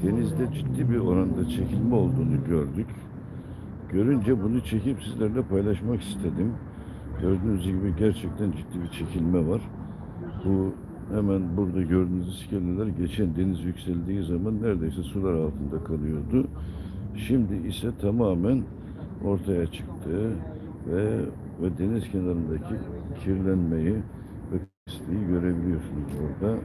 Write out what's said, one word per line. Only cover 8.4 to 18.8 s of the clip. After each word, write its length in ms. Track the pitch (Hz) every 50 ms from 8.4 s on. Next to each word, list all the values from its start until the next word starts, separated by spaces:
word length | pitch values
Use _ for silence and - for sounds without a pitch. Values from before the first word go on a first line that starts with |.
| 104 101
ciddi 320 | 80 73 - - - 90 87
bir 60 | 82
çekilme 580 | - - 87 80 - 90 82 82 90 90 82 78
var. 140 | 92 117 - - - - - - - - - - - - - - - - -
Bu 280 | 95 98 95 95 95 - - - - - - - - 98
hemen 420 | 107 101 98 98 95 92 87 82 95
burada 240 | 101 92 87 95
gördüğünüz 600 | 92 80 87 92 92 87 90 90 87 90 92 -
iskeleler 460 | - - - 98 90 87 90 92 107 107
geçen 480 | 90 80 87 85 - 104 107 87 78
deniz 280 | 80 92 95 92 82 82
yükseldiği 600 | 90 90 - - 90 90 85 85 87 98 101 92
zaman 380 | 80 87 85 90 110 110 104
neredeyse 420 | 107 117 101 90 80 80 69 90 87
sular 300 | 71 - 101 95 95 87
altında 500 | 80 80 76 73 - 73 71 69 - -
kalıyordu. 640 | - 82 78 73 78 78 76 69 71 - 131 131 - - - - - - - - - - - - - -
Şimdi 520 | - - - 123 131 117 95 101 98 82 95
ise 240 | 92 - - - 71 -
tamamen 640 | - 101 104 120 120 104 92 85 87 104 131 131 107 - - -